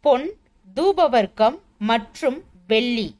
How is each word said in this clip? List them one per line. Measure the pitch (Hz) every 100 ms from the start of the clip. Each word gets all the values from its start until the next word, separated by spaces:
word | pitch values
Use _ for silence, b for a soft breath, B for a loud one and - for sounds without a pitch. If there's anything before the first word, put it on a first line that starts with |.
பொன், | 294 254 311 427 _ _ 190
தூபவர்க்கம் | 190 359 370 311 240 196 - 220 339 _ _
மற்றும் | 214 233 214 - 294 285 - _ -
வெள்ளி. | 220 247 233 175